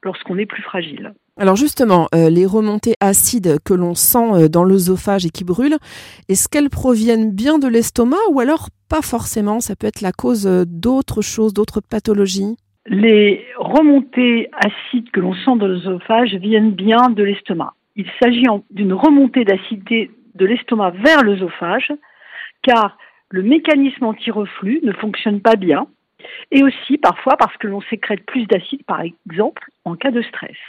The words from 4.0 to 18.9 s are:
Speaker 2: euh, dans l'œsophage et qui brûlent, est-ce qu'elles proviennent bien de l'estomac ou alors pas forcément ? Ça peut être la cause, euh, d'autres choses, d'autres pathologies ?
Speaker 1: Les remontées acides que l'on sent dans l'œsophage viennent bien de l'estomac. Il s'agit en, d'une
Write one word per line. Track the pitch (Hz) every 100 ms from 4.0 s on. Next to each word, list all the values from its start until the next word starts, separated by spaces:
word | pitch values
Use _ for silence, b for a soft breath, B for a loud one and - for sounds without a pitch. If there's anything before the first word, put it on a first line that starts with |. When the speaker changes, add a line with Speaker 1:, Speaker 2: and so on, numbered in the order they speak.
| - 247 233
Speaker 2:
euh, | 196 156
dans | 165 180
l'œsophage | 196 175 185 - 202 175
et |
qui | - 180
brûlent, | 175 269 302 B B B B B
est-ce | 190 -
qu'elles | 294 285
proviennent | - 262 233 226 226 220
bien | 190 254 311
de | 269
l'estomac | 233 226 - 240 330 440
ou | 277
alors | 247 311 - _ _
pas | 311
forcément ? | - 233 - - 208 214
Ça | - 196
peut | 214
être | -
la | 190
cause, | 180 247 240 196
euh, | 185 175
d'autres | 170 208 262 277 -
choses, | 202 - 214
d'autres | 202 214 -
pathologies ? | - 214 - 202 196 190 196 233 _ _ -
Speaker 1:
Les | 190 226 214 208 196 - -
remontées | - 269 311 277 277 - 247 233 -
acides | - 208 - - 247 233
que | -
l'on | 180
sent | 180 - 247
dans | 202
l'œsophage | 180 175 180 - 226 240
viennent | 190 196 220 220
bien | 185 196 220 247
de | 208
l'estomac. | 202 202 - 175 - _ _ -
Il | 185 -
s'agit | 247 233 254
en, | 202 -
d'une | 190 202